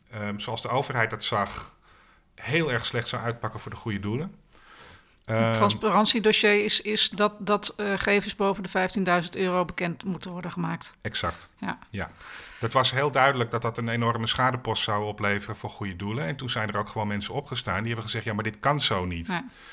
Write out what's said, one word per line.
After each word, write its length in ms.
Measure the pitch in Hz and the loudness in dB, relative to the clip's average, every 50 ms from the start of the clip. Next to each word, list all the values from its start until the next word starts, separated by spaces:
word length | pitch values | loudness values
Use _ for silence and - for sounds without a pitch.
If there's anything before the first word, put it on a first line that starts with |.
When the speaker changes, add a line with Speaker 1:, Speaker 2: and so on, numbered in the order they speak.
| - _ | -20 _
Speaker 1:
ehm, 280 | - 107 104 104 104 104 | -10 -8 -6 -6 -6 -6
zoals 220 | - - 113 113 | -6 -6 -6 -6
de 80 | - 117 | -4 -2
overheid 400 | 117 131 131 - 135 123 110 110 | 0 0 0 0 2 2 2 2
dat 140 | - 110 - | 2 -2 -2
zag, 500 | - - 104 101 - - - - - - _ _ - - - - - - _ _ _ _ | 0 2 2 0 0 -2 -10 -12 -14 -18 _ _ -20 -20 -20 -20 -20 -20 _ _ _ _
heel 360 | - - - 135 165 165 147 | -12 -6 -2 0 0 0 2
erg 140 | 123 117 - | 0 -2 -2
slecht 220 | - - 120 113 - | -2 -4 -2 -4 -2
zou 160 | - 110 98 | -4 -4 -4
uitpakken 360 | 117 113 117 - 107 - 110 | -4 -4 -4 -6 -8 -8 -8
voor 120 | - - | -12 -12
de 60 | 92 - | -12 -10
goede 220 | - 117 104 98 | -6 -4 -4 -4
doelen. 360 | 98 101 107 131 156 196 - - - _ - - - - - - - - - - - _ _ _ _ | -2 -2 -2 -2 -4 -6 -10 -14 -20 _ -20 -20 -20 -20 -20 -20 -20 -20 -20 -20 -20 _ _ _ _
Speaker 2:
Het 100 | - 113 110 | -2 2 2
Speaker 1:
Ehm, 160 | 113 113 113 | 4 4 4
Speaker 2:
transparantiedossier 1080 | 113 110 104 107 110 - 220 185 190 220 220 - 233 190 214 214 - - 214 208 208 208 | 4 4 4 4 2 2 4 4 4 4 4 2 4 4 4 4 6 6 6 6 6 4
is, 180 | 214 - - | 2 2 0
is 280 | - 214 214 214 - - | 0 0 0 2 2 0
dat, 240 | - 185 208 208 208 208 | 2 2 2 2 2 -2
dat, 340 | 202 180 208 196 202 - - - | 0 0 0 2 2 -2 -4 -2
eh, 120 | 208 202 | -2 -2
gegevens 460 | 196 185 - - 202 202 202 208 - | 0 0 2 4 4 4 2 0 -2
boven 280 | - 202 196 196 202 196 | 0 2 2 2 0 -4
de 60 | 180 | -2
vijftienduizend 640 | - 196 185 180 - 208 190 180 175 180 165 175 - | 0 2 2 2 2 0 4 4 4 4 2 0 -2
euro 300 | - 190 185 180 180 180 | 0 0 2 2 2 0
bekend 380 | 175 175 - 185 170 165 - - | 0 -2 -4 -2 -4 -4 -4 -4
moeten 280 | 190 180 160 - 185 | -6 -6 -4 -6 -10
worden 200 | 175 175 175 175 | -10 -8 -8 -8
gemaakt. 440 | - 185 170 165 170 170 - - - _ | -4 -4 -2 -2 -4 -6 -8 -12 -16 _
Speaker 1:
Exact. 480 | - 104 - - - 87 - - - - _ _ | -8 -4 -2 0 -2 -2 -4 -4 -12 -20 _ _
Speaker 2:
Ja. 200 | - - - - - - | -6 -6 -6 -6 -10 -10
Speaker 1:
Ja. 220 | - 98 87 - - - - - - - - - - - | -6 -6 -6 -6 -8 -16 -18 -16 -16 -14 -14 -16 -10 -4
Dat 140 | - 113 - | -4 2 4
was 180 | 131 127 - | 4 4 4
heel 200 | 127 127 139 147 | 4 2 2 2
duidelijk 400 | 127 139 131 139 139 127 117 113 | 4 6 6 6 6 4 0 0
dat 100 | - 113 | 0 -2
dat 160 | 113 117 117 - | -2 -2 -2 -2
een 120 | 117 117 | -2 -2
enorme 380 | 117 117 120 117 113 117 113 110 | 0 2 2 2 2 0 0 0
schadepost 560 | - - 127 131 127 123 - 117 110 - - | 2 2 2 2 2 0 -2 -2 0 0 0
zou 220 | - 107 104 107 | 0 0 0 0
opleveren 500 | 104 101 104 107 101 101 101 101 - 107 | -2 -4 -2 0 0 0 0 -2 -6 -10
voor 140 | - - 107 | -8 -8 -10
goede 260 | - - 107 101 92 | -8 -6 -6 -6 -6
doelen. 300 | 85 101 101 107 123 156 | -4 -4 -4 -2 -2 -2
En 100 | 160 151 | -4 -4
toen 140 | 143 135 123 | -4 -4 -4
zijn 200 | - 117 110 104 | -2 -2 -2 -2
er 80 | 101 101 | 0 -2
ook 120 | 104 - | -2 -2
gewoon 180 | - - 107 104 | -4 -4 -2 0
mensen 260 | 104 101 101 - 87 | -2 -2 -4 -4 -4
opgestaan 440 | 131 147 - - 117 - - 92 92 | -6 -6 -4 -6 -4 -2 0 0 0
die 80 | 110 113 | 0 -2
hebben 160 | 117 113 107 | -2 -4 -4
gezegd, 200 | 107 - 117 110 | -4 -4 -4 -2
"Ja, 80 | 117 107 | -2 -2
maar 100 | 104 107 | 0 -2
dit 160 | 110 104 - | -2 -4 0
kan 220 | - 139 147 147 | 0 2 2 2
zo 240 | - - 110 95 92 | 2 2 2 2 0
niet." 220 | 90 87 85 85 87 | 0 -2 -4 -4 -2
Speaker 2:
Ja. 160 | 180 170 269 247 - - - - | -4 -4 -4 -6 -16 -18 -20 -20